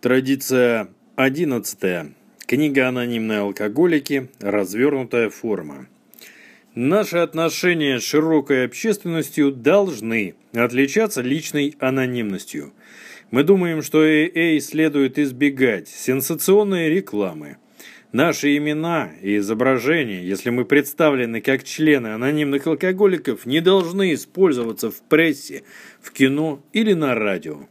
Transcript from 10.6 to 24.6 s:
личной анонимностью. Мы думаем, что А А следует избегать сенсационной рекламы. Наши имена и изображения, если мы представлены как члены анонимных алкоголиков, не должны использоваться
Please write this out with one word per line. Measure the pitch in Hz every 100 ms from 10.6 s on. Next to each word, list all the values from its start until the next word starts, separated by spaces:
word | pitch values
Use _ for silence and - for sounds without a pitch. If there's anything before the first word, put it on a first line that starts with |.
| 120 123 135 135 220 208
личной | 127 151 156 151 143 -
анонимностью. | 131 131 127 123 107 95 - 78 71 _ - - - - _
Мы | 120
думаем, | 151 196 175 156
что | 139 156
А | 156 151 160
А | 165 165 156
следует | 135 147 160 143 135 131
избегать | 143 127 143 135 131 101 80
сенсационной | - - 131 131 160 - 202 208 185 165
рекламы. | 175 190 104 95 80 73 - _ _ - - _
Наши | 113 165 147 143 147
имена | 147 151 165 165 104 80
и | 98 104
изображения, | 101 110 127 131 120 165 127 95
если | 90 98 123
мы | 120
представлены | 123 143 139 - 160 135 120 113
как | 107 131
члены | - - 156 143 113
анонимных | 110 131 151 147 139 151
алкоголиков, | 156 185 185 202 185 - 165 117
не | 147
должны | 170 196 170 185 190
использоваться | 135 - - 190 127